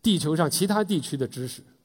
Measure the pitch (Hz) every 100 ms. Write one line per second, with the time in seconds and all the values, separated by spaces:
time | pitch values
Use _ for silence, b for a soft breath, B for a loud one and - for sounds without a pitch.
0 | 226 185 151 160 156 - 190 208 208 185
1 | 127 139 127 127 127 - - _